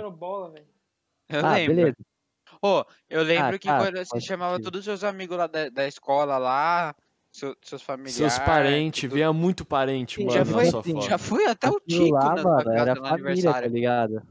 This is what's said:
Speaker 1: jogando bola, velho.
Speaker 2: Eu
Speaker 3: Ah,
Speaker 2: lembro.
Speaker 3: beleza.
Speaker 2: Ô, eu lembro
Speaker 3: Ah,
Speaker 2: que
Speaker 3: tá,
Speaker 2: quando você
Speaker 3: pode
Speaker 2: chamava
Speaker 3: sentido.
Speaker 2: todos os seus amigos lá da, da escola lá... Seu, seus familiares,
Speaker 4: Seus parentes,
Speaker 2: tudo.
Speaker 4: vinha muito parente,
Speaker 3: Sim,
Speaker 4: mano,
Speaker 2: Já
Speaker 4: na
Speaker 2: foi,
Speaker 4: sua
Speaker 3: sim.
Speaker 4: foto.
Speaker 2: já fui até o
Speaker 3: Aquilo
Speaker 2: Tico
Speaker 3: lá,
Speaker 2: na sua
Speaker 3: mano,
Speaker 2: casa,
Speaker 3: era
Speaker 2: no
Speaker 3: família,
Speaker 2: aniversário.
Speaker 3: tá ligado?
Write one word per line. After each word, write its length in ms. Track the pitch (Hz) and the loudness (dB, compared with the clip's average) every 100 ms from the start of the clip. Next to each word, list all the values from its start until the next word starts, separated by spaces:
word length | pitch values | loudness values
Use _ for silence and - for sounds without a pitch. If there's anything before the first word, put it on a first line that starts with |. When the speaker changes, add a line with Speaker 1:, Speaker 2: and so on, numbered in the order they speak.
Speaker 1:
jogando 160 | 214 165 | -10 -12
bola, 340 | 175 196 175 | -10 -10 -12
velho. 160 | 156 151 _ _ _ _ _ - | -18 _ _ _ _ _ _ -6
Speaker 2:
Eu 160 | 151 156 | -2 2
Speaker 3:
Ah, 60 | |
Speaker 2:
lembro. 200 | 190 151 170 | 2 2 2
Speaker 3:
beleza. 200 | 160 120 - _ _ _ _ - | 2 0 -12 _ _ _ _ -4
Speaker 2:
Ô, 220 | 202 170 - _ - | 0 0 -2 _ -6
eu 120 | 156 | -2
lembro 340 | 160 170 135 196 | 2 2 2 -2
Speaker 3:
Ah, 20 | |
Speaker 2:
que 100 | 190 | 0
Speaker 3:
tá, 100 | 139 | 2
Speaker 2:
quando 180 | 107 180 | 2 -2
você 100 | 185 | -6
Speaker 3:
pode 140 | - - | -8 -6
Speaker 2:
chamava 260 | 180 180 | -4 -4
Speaker 3:
sentido. 100 | 180 | -4
Speaker 2:
todos 140 | 190 180 | -6 -8
os 40 | |
seus 200 | 196 196 | -8 -6
amigos 320 | 202 190 180 175 | -6 -6 -6 -4
lá 100 | 165 | -4
da, 220 | 156 147 | -4 -6
da 180 | 123 139 | -4 -6
escola 520 | - - 139 147 131 | -6 -2 0 2 0
lá... 560 | 127 135 160 175 160 - _ _ _ | 0 0 2 0 -2 -8 _ _ _
Seu, 220 | - 139 - | -12 -12 -12
seus 200 | - 139 | -16 -14
familiares, 320 | - 135 135 123 | -10 -12 -8 -2
Speaker 4:
Seus 220 | 151 - | 0 0
parentes, 640 | 139 156 139 143 156 - | 2 4 4 2 0 -4
Speaker 2:
tudo. 120 | 131 139 | -2 0
Speaker 4:
vinha 140 | 160 | 2
muito 320 | 160 175 180 | 2 0 -2
parente, 500 | 160 139 135 135 123 - | -2 0 0 -2 -6 -4
Speaker 3:
Sim, 100 | 127 | 0
Speaker 4:
mano, 60 | 120 | 2
Speaker 2:
Já 60 | |
Speaker 4:
na 60 | - | 2
Speaker 2:
foi, 120 | 220 240 | 4 2
Speaker 4:
sua 120 | - | 2
Speaker 3:
sim. 80 | 170 | -2
Speaker 4:
foto. 100 | 156 | -4
Speaker 2:
já 140 | - 196 | -2 -2
fui 260 | - 233 | 0 0
até 240 | 415 220 269 | 2 2 0
o 80 | 415 | -2
Speaker 3:
Aquilo 280 | - 170 | 0 2
Speaker 2:
Tico 100 | 165 | 4
Speaker 3:
lá, 200 | 139 143 170 | 4 2 2
Speaker 2:
na 60 | |
sua 80 | 170 | 2
Speaker 3:
mano, 120 | 147 | 2
Speaker 2:
casa, 140 | 117 113 | 2 2
Speaker 3:
era 160 | 120 | 2
Speaker 2:
no 60 | 131 | 0
Speaker 3:
família, 240 | 135 165 135 | -2 -2 -2
Speaker 2:
aniversário. 420 | 180 175 131 123 | 0 2 2 0
Speaker 3:
tá 60 | |
ligado? 480 | 120 120 123 110 110 - | 0 0 2 0 -4 -10